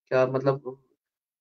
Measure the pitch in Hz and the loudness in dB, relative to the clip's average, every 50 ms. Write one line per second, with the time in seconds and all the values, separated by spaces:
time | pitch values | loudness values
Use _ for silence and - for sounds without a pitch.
0 | _ - 135 131 131 131 135 131 135 139 135 139 - 127 131 - _ _ _ _ | _ -2 0 2 2 2 0 0 0 0 -2 -2 -4 -10 -14 -14 _ _ _ _
1 | _ _ _ _ _ _ _ _ | _ _ _ _ _ _ _ _